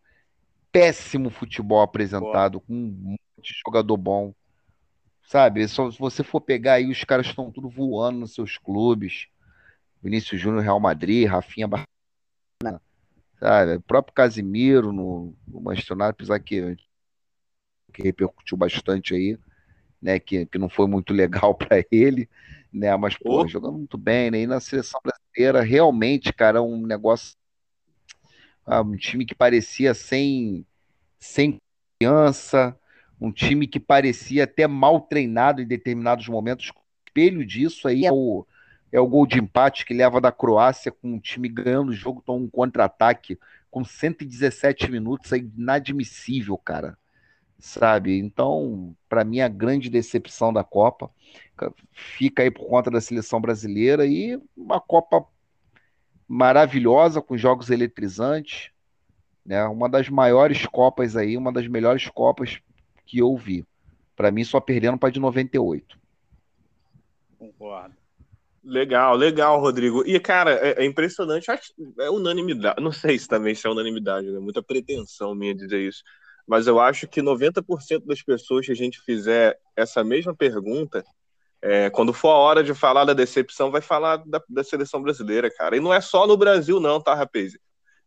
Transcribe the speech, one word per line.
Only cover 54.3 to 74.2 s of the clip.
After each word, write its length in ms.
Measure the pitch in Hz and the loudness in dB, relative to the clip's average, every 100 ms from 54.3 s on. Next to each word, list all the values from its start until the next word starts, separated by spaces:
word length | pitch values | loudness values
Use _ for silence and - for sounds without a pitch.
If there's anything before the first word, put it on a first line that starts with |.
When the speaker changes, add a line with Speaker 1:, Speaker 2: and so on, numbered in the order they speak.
| 262 - - | -8 -14 -18
Speaker 1:
uma 240 | - - | -4 -4
Copa 440 | - 170 - 170 - _ _ _ _ _ _ _ _ _ - | 2 0 2 0 -2 _ _ _ _ _ _ _ _ _ -8
maravilhosa, 960 | 120 127 135 151 135 120 131 165 151 | 2 4 6 4 4 4 6 6 2
com 160 | - 120 | -4 0
jogos 320 | 127 123 120 | 2 2 0
eletrizantes, 1000 | 123 120 - 101 92 127 156 147 - - _ _ _ _ _ _ _ - | -2 -2 -4 -8 -4 -4 -4 -6 -16 -16 _ _ _ _ _ _ _ -6
né? 180 | 98 | -4
Uma 240 | 107 110 123 | -2 -2 0
das 200 | 135 131 | 0 0
maiores 580 | 135 127 127 147 139 - | 2 6 6 6 2 -2
Copas 500 | - 127 131 120 110 | 2 2 2 -2 -2
aí, 200 | 104 123 | -2 -2
uma 160 | 127 | -4
das 160 | 123 120 | -4 -4
melhores 400 | 117 117 131 - | 0 2 2 -4
Copas 500 | - 123 - 127 - _ _ _ _ _ | 0 0 0 -6 -10 _ _ _ _ _
que 120 | 120 | 0
eu 180 | 123 127 | 2 0
vi. 280 | 110 90 - _ _ _ _ - | -6 -8 -8 _ _ _ _ -2
Pra 140 | 101 | 0
mim, 120 | 104 | 0
só 160 | 113 135 | 0 -2
perdendo 400 | - 123 117 127 | 0 0 0 0
pra 120 | 135 | -2
de 100 | 135 | 0
noventa 360 | 135 127 131 135 | -2 -2 -2 -2
e 40 | |
oito. 380 | 92 73 - _ _ _ _ _ _ _ _ _ _ _ _ _ _ _ | -2 -4 -10 _ _ _ _ _ _ _ _ _ _ _ _ _ _ _
Speaker 2:
Concordo. 560 | 113 _ 107 95 92 _ _ _ _ _ _ _ | -20 _ -16 -16 -18 _ _ _ _ _ _ _
Speaker 3:
Legal, 500 | 131 127 139 123 131 | -6 -4 0 2 4
legal, 460 | 123 156 151 151 147 | 4 2 2 2 2
Rodrigo. 420 | 139 123 120 120 131 | 2 0 0 0 0
E, 120 | 180 | 0
cara, 340 | - 185 165 | 2 2 2
é, 300 | 135 139 127 | 2 0 0
é 20 | |
impressionante, 680 | 139 143 175 190 165 160 165 | 0 0 -4 -4 -4 -4 -4
acho, 220 | 269 - - 147 - | -6 -8 -20 -16 -6
é 100 | 147 | -4
unanimidade, 720 | 208 175 175 175 123 104 - | -2 -2 -4 -4 -2 -2 -2
não 100 | 156 | -6
sei 260 | 147 151 127 | -4 -2 -2
se 100 | - | 0
também 260 | 110 107 | -2 -2
se 120 | 107 113 | -2 -4
é 40 | |
unanimidade, 600 | 110 113 110 101 95 | -4 -4 -6 -4 -6